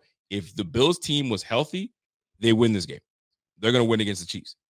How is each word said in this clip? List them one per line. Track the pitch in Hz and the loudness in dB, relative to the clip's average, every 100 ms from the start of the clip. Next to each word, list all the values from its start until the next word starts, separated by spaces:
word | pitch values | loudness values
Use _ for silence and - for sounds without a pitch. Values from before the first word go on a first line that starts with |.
| _ _ _ | _ _ _
if | 101 85 165 | -10 -8 -10
the | |
Bills | 92 120 143 180 | -6 2 2 2
team | - 147 135 | -4 -4 -2
was | 101 | -6
healthy, | - 117 156 185 202 _ _ _ _ _ | -4 -4 -2 -6 -10 _ _ _ _ _
they | 113 | 2
win | 113 117 | 4 4
this | 104 80 | 2 -4
game. | - _ _ _ _ _ _ | -12 _ _ _ _ _ _
They're | 110 | 0
gonna | 123 | 2
win | 113 110 | 4 2
against | 104 92 | 0 -4
the | 87 | -8
Chiefs." | - - - _ | -14 -14 -20 _